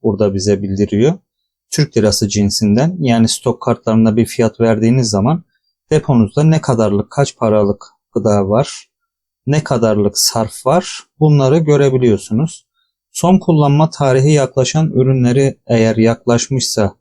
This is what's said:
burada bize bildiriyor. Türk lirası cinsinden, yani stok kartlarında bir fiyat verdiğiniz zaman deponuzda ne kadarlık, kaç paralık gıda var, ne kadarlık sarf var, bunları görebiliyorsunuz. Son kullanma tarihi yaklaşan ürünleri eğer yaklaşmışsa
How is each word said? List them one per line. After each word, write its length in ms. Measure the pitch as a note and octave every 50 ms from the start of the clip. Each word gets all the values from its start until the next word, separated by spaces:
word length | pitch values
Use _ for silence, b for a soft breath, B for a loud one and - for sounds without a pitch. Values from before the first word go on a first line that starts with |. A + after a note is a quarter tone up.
| -
burada 300 | A2+ G2+ G2 G#2+ G2+ F#2+
bize 280 | G2 F#2 G#2 G2+ G2
bildiriyor. 520 | G2+ G2 G2 F#2+ G2+ - - G2+ A2+ D3 F3+ F#3+ _ _ _ _ _ _ _ _ _ _
Türk 280 | - - D3+ - _ A#2
lirası 300 | G#2 G#2 G#2 - A2+ G2+
cinsinden, 720 | G2 G2+ G2+ G2+ - - A2 G#2 G2+ A2+ C#3 E3 F#3 F3+
yani 280 | D3+ B2+ A#2 A2+ A2+ A2+
stok 340 | - - - B2 A#2 -
kartlarında 540 | - - A#2 - _ - A2 A2+ A2+ A2 G#2+
bir 100 | A2+ A#2
fiyat 340 | - - - A#2 A2 - _
verdiğiniz 500 | A#2 A2+ A2+ G#2+ A2 A2+ A#2+ C3 B2 A2
zaman 340 | G#2 G2 G2 B2 D#3+ E3+ - _ _ _ _ _ _ _ _ _
deponuzda 540 | D3+ D3+ - - C#3 A#2+ A2 G2 - - D3+
ne 180 | D#3+ D#3+ D3+
kadarlık, 500 | - - B2+ A2+ A2 G#2 G2+ G2+ G2+ _
kaç 260 | - - A#2+ - - _
paralık 480 | - A2 G#2+ G#2+ G#2 G2+ G2+ - - - _ _ _ _ _
gıda 360 | A2+ G2+ A2+ G#2 G2+ G2 F#2+
var, 400 | G#2 A#2 D3 - - - - _ _ _ _ _ _ _ _ _ _ _ _ -
ne 160 | C#3+ D3+ D3+
kadarlık 540 | - C#3 A#2 A2+ A2 G#2+ G#2 G#2 G2+ - -
sarf 480 | - - - A#2 A2 A2 - - -
var, 380 | B2+ D3 F3 - - - - - _ _ _
bunları 380 | D#3 D#3 D3+ C#3+ C3+ C3 C#3 E3+
görebiliyorsunuz. 1080 | D#3+ D3 D3 C#3+ C#3+ C#3 C3+ B2+ B2+ A#2+ G#2 G2 - - G#2+ A2+ D3+ E3 - - _ _ _ _ _ _ _ _ _ _
Son 280 | _ - - E3+ F#3+ F#3+
kullanma 500 | - - E3+ D3+ D3 C#3+ C#3+ D3 D#3+ D#3+
tarihi 420 | - - D3 C3+ B2+ C3 C3 D3+
yaklaşan 600 | D#3 D3 C3+ B2+ - C3+ C3 - - D#3 D#3+ D#3
ürünleri 680 | - B2+ C3 C3 C3 C3 B2 A#2+ B2 C#3 C#3 C3+ - _ _ -
eğer 280 | A#2 A2+ A2+ A2+ G#2+
yaklaşmışsa 1000 | A2 A2 A2+ A#2 - _ - A#2 A#2 - - C#3 B2+ A#2+ - - - G#2 F#2+ - _